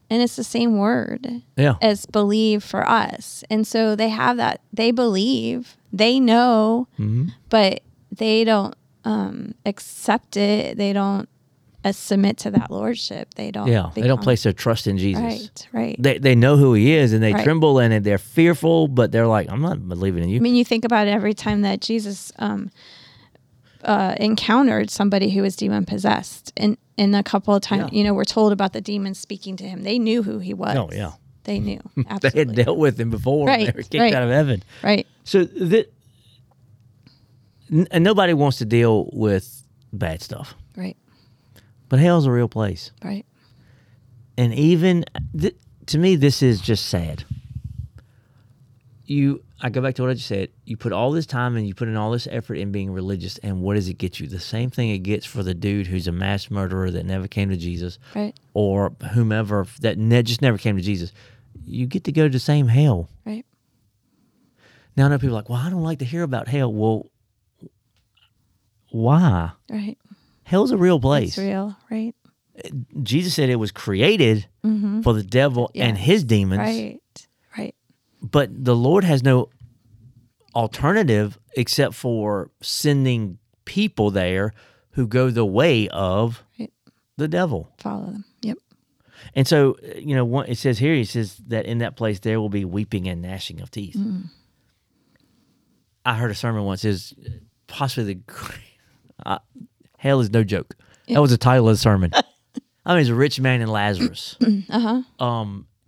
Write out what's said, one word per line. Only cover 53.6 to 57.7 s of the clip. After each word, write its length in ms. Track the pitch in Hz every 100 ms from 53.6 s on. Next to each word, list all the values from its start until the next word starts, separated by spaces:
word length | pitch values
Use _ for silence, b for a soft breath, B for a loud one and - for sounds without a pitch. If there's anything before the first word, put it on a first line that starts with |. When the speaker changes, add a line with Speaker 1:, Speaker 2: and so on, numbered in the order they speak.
Speaker 2:
what 120 | 92
does 140 | 104 92
it 100 | -
get 200 | 92 -
you? 80 | 73
The 140 | 95
same 280 | - 110 123
thing 220 | 123 117
it 80 | 98
gets 260 | 92 104
for 200 | - 113
the 100 | 92
dude 320 | 87 101 101 90
who's 220 | 92 87
a 40 |
mass 380 | 85 98 101 -
murderer 400 | 101 95 95 92
that 160 | 87 90
never 220 | 95 95
came 200 | - 98
to 60 | 95
Jesus, 440 | 87